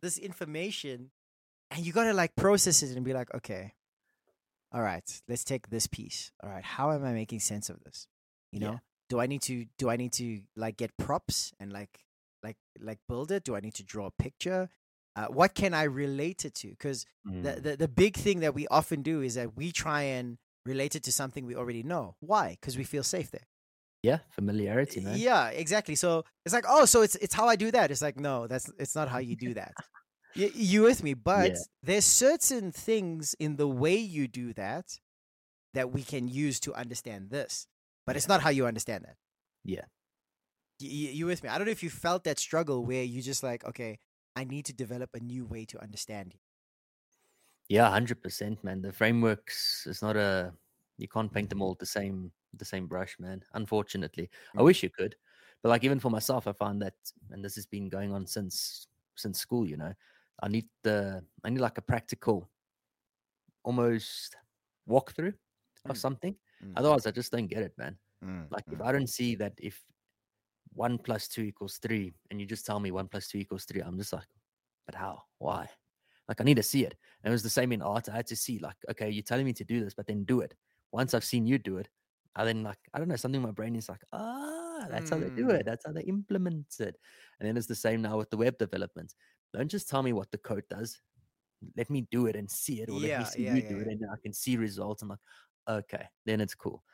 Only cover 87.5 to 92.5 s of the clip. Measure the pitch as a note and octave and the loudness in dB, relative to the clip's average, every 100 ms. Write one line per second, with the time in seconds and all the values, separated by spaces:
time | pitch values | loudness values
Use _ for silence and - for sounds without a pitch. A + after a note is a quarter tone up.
87.5 | A#2 A2 A2 A2+ A2+ A2 G#2+ A2 A2 A#2+ | -2 -2 0 0 2 0 -2 -2 2 2
88.5 | B2 G2 F#2 F2+ E2+ E2+ - _ _ _ | 2 0 -2 -6 -8 -14 -16 _ _ _
89.5 | G#2 D3 G#3 - C3+ C3 A2 G2 G2+ - | -4 -2 -4 -2 0 2 0 -2 -8 -6
90.5 | G#2 - F#2 A2+ - _ _ _ _ _ | -6 -6 -8 -10 -12 _ _ _ _ _
91.5 | _ - - A#2+ C#3+ A#2 A#2+ A#2 G#2 G2 | _ -10 -6 -2 -2 0 2 2 0 -4